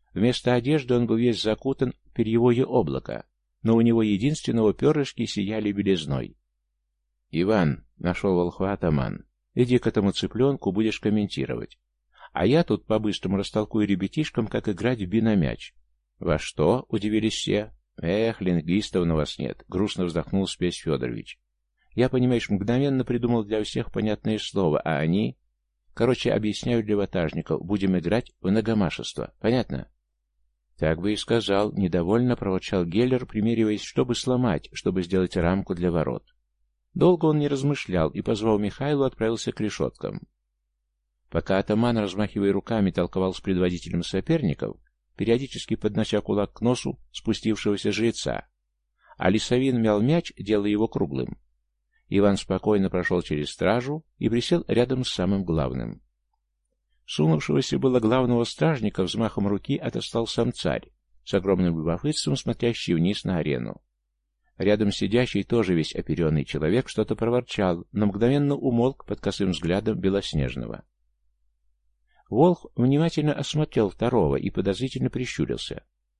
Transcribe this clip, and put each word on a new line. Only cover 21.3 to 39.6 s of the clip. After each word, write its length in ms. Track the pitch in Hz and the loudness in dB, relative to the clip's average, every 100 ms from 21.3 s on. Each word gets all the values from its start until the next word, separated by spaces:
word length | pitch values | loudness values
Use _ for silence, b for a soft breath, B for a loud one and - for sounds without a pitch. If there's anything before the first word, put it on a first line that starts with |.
| - _ _ _ _ _ | -18 _ _ _ _ _
«Я, 160 | - 127 | 0 2
понимаешь, 400 | 131 123 120 - | 2 2 2 0
мгновенно 560 | 101 101 123 143 135 | -2 0 0 0 0
придумал 400 | 120 120 117 120 | -2 0 0 0
для 180 | 104 107 | 0 -2
всех 280 | 104 123 113 | -2 -6 -4
понятное 460 | 104 107 104 - 107 | -2 -2 -2 -2 -4
слово, 420 | - 101 87 76 | -2 0 2 2
а 180 | - 73 | 0 0
они... 380 | 78 95 117 - _ _ _ _ _ | 0 0 -2 -6 _ _ _ _ _
Короче, 400 | - 120 123 123 | -2 0 2 0
объясняю 520 | 107 107 98 120 120 | 0 -2 -4 -2 -2
для 120 | 104 104 | 0 -2
ватажников, 680 | 98 92 80 85 - - | -2 -2 -2 -4 -4 -4
будем 340 | 87 101 95 92 | -2 0 2 0
играть 340 | 85 107 - _ | 2 -2 -2 _
в 100 | 92 | 0
ногомашество. 800 | 107 107 110 87 - - - 57 - | 0 2 2 0 -2 -10 -8 -10 -4
Понятно?» 480 | 107 123 - 69 - _ _ _ _ _ _ _ _ - | 0 0 -2 -6 -10 _ _ _ _ _ _ _ _ -2
«Так 240 | 80 80 | 0 0
бы 120 | 98 | -2
и 40 | 104 | -2
сказал», 560 | - 117 101 98 104 | 0 0 2 0 0
недовольно 600 | - 92 87 85 113 123 | 0 0 0 2 2 2
проворчал 500 | 117 98 95 - 98 | 0 -2 -2 -2 -2
Геллер, 420 | 85 92 127 127 127 | 0 0 2 0 -2
примериваясь, 580 | 110 110 117 110 104 | -2 0 2 2 0
чтобы 320 | - - 127 117 | -4 -2 0 -2
сломать, 520 | - 127 123 76 - | 0 0 2 0 -4
чтобы 320 | - 104 92 | -6 -2 -2
сделать 320 | 87 95 90 92 | 0 0 0 2
рамку 380 | 85 95 90 87 | 2 0 -2 -2
для 160 | 87 | 0
ворот. 320 | 82 71 55 _ _ _ _ _ _ _ | 0 -2 -4 _ _ _ _ _ _ _
Долго 320 | - 165 175 160 | 2 4 4 2
он 120 | 151 | 2
не 80 | 147 | 0
размышлял 640 | 139 139 143 - 90 78 | 0 0 -2 -2 0 0
и, 120 | 92 | -2
позвав 380 | - 110 110 104 | -2 0 2 2
Михайлу, 440 | 104 - 139 143 | 0 -4 -2 0
отправился 480 | 135 - 113 113 - | 0 0 -2 -2 -6
к 80 | - | -4